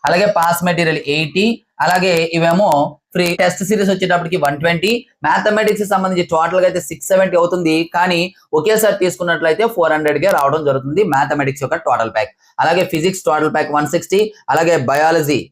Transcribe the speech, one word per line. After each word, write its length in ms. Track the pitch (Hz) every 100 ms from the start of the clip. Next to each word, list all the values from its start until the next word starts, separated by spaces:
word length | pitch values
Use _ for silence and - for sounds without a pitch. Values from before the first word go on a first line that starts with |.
| 143
అలాగే 200 | 175 208 185
పాస్ 220 | 170 170 175
మెటీరియల్ 340 | 175 165 151 143 151
ఎయిటీ, 300 | 156 180 220 233 _ _
అలాగే 300 | 156 180 185 170 165 165
ఇవేమో 320 | 165 180 208 147 147 - _
ఫ్రీ. 120 | 175 175 175
టెస్ట్ 220 | 180 175 185
సిరీస్ 200 | 214 196
వచ్చేటప్పటికి 460 | 190 185 175 170 175 143
వన్ 100 | 143
ట్వంటీ, 300 | 165 170 185 240 - _ 147
మ్యాథమెటిక్స్ 580 | 190 208 214 208 208
కి 40 | 202
సంబంధించి 340 | 190 190 180 170
టోటల్ 300 | 160 165 185
గా 60 | 185
అయితే 120 | 175 -
సిక్స్ 220 | 156 -
సెవెంటీ 240 | 190 190 175
అవుతుంది, 340 | 175 180 165 160 165 175
కానీ 240 | 175 170 185 _ _ 151
ఒకేసారి 400 | 175 214 214 -
తీసుకున్నట్లయితే 600 | 180 170 175 160 160 160 226 226
ఫోర్ 180 | 160 156
హండ్రెడ్ 240 | 151 147
కే 80 | 185 175
రావడం 260 | 143 156 143
జరుగుతుంది 340 | 135 131 156 208
మ్యాథమెటిక్స్ 500 | 139 143 147 135 135 127
యొక్క 140 | 165 151
టోటల్ 240 | 120 113 110
ప్యాక్. 160 | 107 _ _ -
అలాగే 200 | 143 175 175
ఫిజిక్స్ 300 | 160 170 190 -
టోటల్ 240 | 156 151 156
ప్యాక్ 140 | 151 147
వన్ 140 | 147 170
సిక్స్టీ, 260 | - 190 214 - -
అలాగే 220 | 147 165 165 123
బయాలజీ 480 | 139 160 165 143 135 -